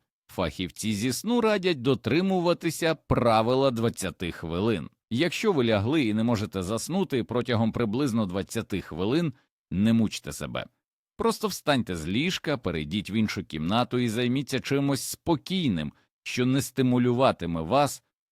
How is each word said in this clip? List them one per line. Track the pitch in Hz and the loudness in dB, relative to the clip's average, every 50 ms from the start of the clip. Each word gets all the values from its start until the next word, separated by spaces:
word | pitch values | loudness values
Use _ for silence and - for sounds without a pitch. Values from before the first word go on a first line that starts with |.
| _ _ _ _ _ _ | _ _ _ _ _ _
Фахівці | - - 92 80 - - 92 82 - - - 107 110 | -4 -4 -4 -2 -2 -4 -8 -8 -8 -6 -4 -4 -2
зі | 98 107 131 120 | 0 0 -2 -2
сну | - - 202 240 240 | -2 -2 -2 0 2
радять | 226 220 208 208 175 185 175 135 | 2 2 0 0 0 0 -2 0
дотримуватися | 117 135 131 104 - 110 120 160 185 190 190 185 170 175 170 - - 170 156 - 175 160 160 | 2 0 0 0 0 0 2 2 2 2 2 2 2 2 0 0 0 -4 -4 0 0 0 0
правила | - _ - 135 123 120 120 110 110 113 117 127 131 135 139 | -2 _ -2 0 2 4 4 6 4 4 4 2 4 2 2
двадцяти | 123 113 113 117 - - - 92 78 - 92 85 | 2 2 0 0 -2 -2 -6 -6 -6 -4 -6 -6
хвилин. | 78 - - 82 80 87 101 117 113 85 67 - _ _ _ - | -6 -6 -6 -4 -2 0 0 0 0 -2 -4 -8 _ _ _ -6
Якщо | 110 120 160 175 - - - 220 190 | -2 0 0 0 -2 0 0 2 2
ви | 143 123 | 4 4
лягли | 113 110 101 98 117 151 165 139 | 4 4 2 2 2 2 2 2
і | 107 104 | 2 2
не | 110 110 | 2 2
можете | 117 120 98 107 - - 98 90 | 2 2 0 0 -2 -2 -4 -2
заснути | 87 110 113 - - 156 196 190 - - 123 107 | -2 -2 -4 -4 -4 -2 -2 -2 0 -2 -4 -2
протягом | - 113 120 120 - 123 107 113 113 | -2 -2 -2 0 0 2 2 2 2
приблизно | - - 120 110 101 123 147 139 107 117 110 | 2 0 -2 0 0 0 0 0 2 0 0
двадцяти | 92 87 98 104 - - 117 104 - 104 92 | 0 -2 -4 -4 -4 -4 -6 -6 -4 -4 -6
хвилин, | - - - 78 92 104 131 165 175 156 120 _ _ _ _ _ _ - | -4 -6 -6 -2 -2 0 2 2 0 0 -4 _ _ _ _ _ _ -6
не | 78 87 104 113 113 | 0 2 4 4 4
мучте | 113 110 98 - - - - 71 | 4 4 2 0 -4 -10 -10 -10
себе. | - 76 67 60 60 58 - _ _ _ _ _ _ _ _ _ - | -8 -8 -6 -6 -6 -8 -8 _ _ _ _ _ _ _ _ _ -2
Просто | 208 233 214 - - 208 | -2 0 0 0 -2 -6
встаньте | 175 - - - 143 127 110 - 92 | -6 -4 -2 0 0 0 0 -2 -4
з | 82 76 80 | -6 -4 -2
ліжка, | 95 120 156 185 175 - - 165 147 123 | -2 0 0 0 -2 -4 -4 -4 -4 -4
перейдіть | - 92 82 82 78 73 80 104 90 - | -2 -4 -4 -2 -4 -2 -4 -4 -4 -2
в | |
іншу | 92 113 110 101 - 107 90 | 0 0 0 0 0 -4 -8
кімнату | - - 78 78 82 101 117 123 123 - 123 | -6 -6 -6 -2 0 0 0 0 0 0 -2
і | 123 117 | 0 0
займіться | 104 117 123 123 123 139 143 - - 123 | 0 0 -2 0 0 -2 -2 -2 -4 -4
чимось | - - 135 139 139 139 139 127 | -2 0 0 0 2 0 0 -2
спокійним, | - - - - - - 170 143 - - 180 190 175 135 95 82 76 71 - _ _ _ _ _ - | -4 -6 -10 -8 -2 -2 -2 -2 -2 -4 -4 -2 0 0 0 0 -2 -6 -8 _ _ _ _ _ -12
що | - - - 123 | -8 -2 0 0
не | 127 131 139 | 2 2 0
стимулюватиме | 127 - - - 131 127 123 123 123 123 120 120 135 123 - - - 85 85 82 | 0 -2 -2 0 2 2 4 4 4 2 4 4 4 2 2 2 -2 -4 -2 -2
вас | 80 80 107 139 147 131 - - _ _ _ _ _ _ | -2 0 2 2 2 2 0 -6 _ _ _ _ _ _